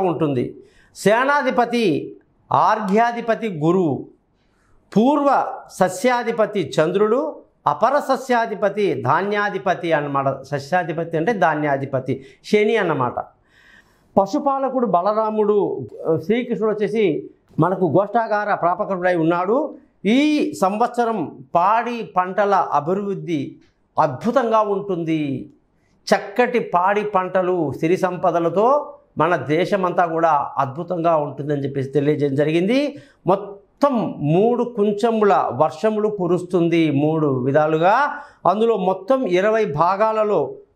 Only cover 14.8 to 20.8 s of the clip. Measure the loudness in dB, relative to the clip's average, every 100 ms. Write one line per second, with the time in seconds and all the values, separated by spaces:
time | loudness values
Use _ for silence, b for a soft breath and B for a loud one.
14.8 | 0 2 2 0 0 0 2 2 0 -4
15.8 | -10 -8 -2 -2 0 -2 -2 -2 -2 -2
16.8 | -2 0 0 0 -6 _ _ 0 0 2
17.8 | 2 2 2 0 0 -2 -2 0 0 -2
18.8 | -4 -2 0 0 2 0 0 0 -2 B
19.8 | B B 0 2 2 0 -2 0 0 0